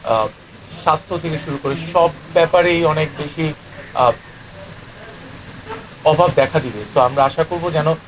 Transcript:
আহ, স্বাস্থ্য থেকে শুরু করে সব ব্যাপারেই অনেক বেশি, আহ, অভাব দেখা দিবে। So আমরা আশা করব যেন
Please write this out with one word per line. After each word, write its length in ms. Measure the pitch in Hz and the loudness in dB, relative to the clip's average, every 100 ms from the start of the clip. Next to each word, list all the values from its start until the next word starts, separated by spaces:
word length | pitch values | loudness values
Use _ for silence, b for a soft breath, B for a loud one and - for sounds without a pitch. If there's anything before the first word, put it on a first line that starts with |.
আহ, 240 | - 110 107 - - - - - | 0 0 0 -6 -20 -20 -16 -4
স্বাস্থ্য 360 | - 156 - 175 | 0 0 -2 -6
থেকে 200 | 165 156 156 | -4 -6 -6
শুরু 120 | 139 | -6
করে 120 | 139 143 165 | -4 -4 0
সব 160 | 175 170 - - | 2 2 0 -2
ব্যাপারেই 520 | 175 160 180 175 170 165 | 2 4 4 4 4 2
অনেক 240 | 156 151 - | 2 -2 -4
বেশি, 360 | 147 - 156 - - - - | -8 -4 -4 -4 -14 -18 -8
আহ, 180 | - 123 - - - - - - - - - 440 427 - - - - - 440 - - 156 | 2 2 2 -8 -20 -18 -16 -16 -16 -18 -18 -18 -18 -16 -16 -16 -16 -12 -12 -12 0 2
অভাব 240 | 156 175 - | 6 4 4
দেখা 240 | 135 156 | 2 2
দিবে। 260 | 131 107 104 139 | -2 -8 -2 2
So 60 | |
আমরা 240 | 123 139 135 | 4 4 2
আশা 180 | 151 | 2
করব 280 | 160 175 170 | -2 -2 -2
যেন 220 | 156 151 160 | 0 0 0